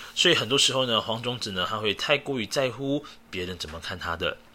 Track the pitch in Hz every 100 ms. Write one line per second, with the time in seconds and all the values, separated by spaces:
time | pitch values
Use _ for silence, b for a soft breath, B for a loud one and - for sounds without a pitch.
0 | B - 180 143 117 135 139 131 127 113
1 | 101 113 120 123 107 92 90 113 107 98
2 | - 143 143 135 104 147 131 117 139 143
3 | 143 B - 92 90 90 78 82 - 95
4 | 87 82 85 - -